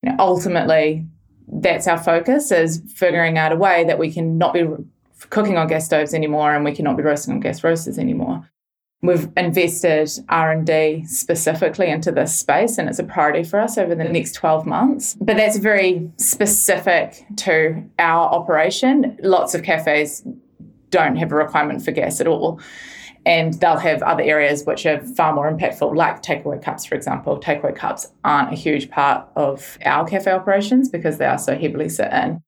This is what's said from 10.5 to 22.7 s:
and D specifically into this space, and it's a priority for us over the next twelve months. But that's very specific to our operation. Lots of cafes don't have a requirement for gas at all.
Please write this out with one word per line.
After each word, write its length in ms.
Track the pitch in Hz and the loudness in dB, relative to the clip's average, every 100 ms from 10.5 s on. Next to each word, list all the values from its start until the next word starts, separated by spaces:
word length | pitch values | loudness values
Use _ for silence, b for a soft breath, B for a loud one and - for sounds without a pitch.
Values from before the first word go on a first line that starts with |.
and 160 | 160 160 | 0 2
D 380 | 156 156 160 | 2 2 0
specifically 840 | 160 - - 165 - 156 175 - 180 | -6 -8 -4 -2 0 0 -2 0 -2
into 220 | 156 160 | 0 -2
this 260 | 160 160 - | 0 0 -2
space, 420 | - 147 226 233 | 0 2 2 0
and 100 | 156 | -4
it's 100 | - | -4
a 60 | |
priority 400 | - - 151 160 | -6 0 2 2
for 160 | 165 202 | 0 -2
us 160 | 226 220 | 0 -2
over 180 | 180 | -2
the 100 | 170 | -2
next 280 | 160 160 - | -2 -2 -4
twelve 320 | - 160 156 | -4 0 0
months. 500 | 160 156 262 285 - - | 0 0 0 0 -6 -6
But 160 | 208 214 | 0 2
that's 220 | 214 214 | 2 2
very 520 | 202 202 190 180 160 - | 2 2 2 0 -4 -4
specific 1040 | - - 208 208 - 185 196 170 - - - 208 | -4 0 0 2 2 2 2 2 0 -10 -16 -8
to 480 | - 160 156 160 - - | 0 2 2 -2 -10 0
our 320 | 170 165 165 | 2 4 2
operation. 880 | 175 170 160 165 196 254 285 262 - | 0 0 2 2 2 2 4 2 -2
Lots 320 | 190 185 - | 2 2 2
of 80 | 170 | -4
cafes 640 | 170 160 160 151 147 - - - _ _ - _ _ | -2 -2 2 0 0 -6 -14 -16 _ _ -20 _ _
don't 280 | 180 156 139 | 2 2 0
have 140 | 165 | 0
a 40 | |
requirement 500 | 147 147 160 147 147 | 0 0 0 -2 -2
for 80 | - | -4
gas 300 | - - - | -2 -2 -2
at 40 | 139 | 0
all. 320 | 165 - - B | 0 0 -4 B